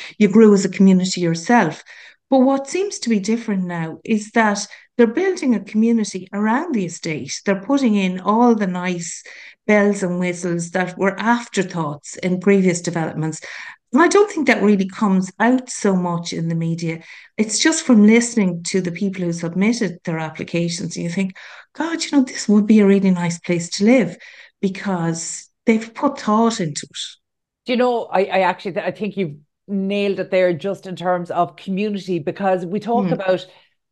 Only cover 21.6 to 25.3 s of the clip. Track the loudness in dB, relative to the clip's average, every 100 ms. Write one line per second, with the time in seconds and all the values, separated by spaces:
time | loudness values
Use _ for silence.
21.6 | -16 -8 -6 -4 -2 0 0 -2 2 4
22.6 | 6 6 6 6 4 2 0 -4 -4 -4
23.6 | -4 -2 4 4 2 -4 -18 -20 -20 _
24.6 | -6 -6 -6 -2 -2 -4 -6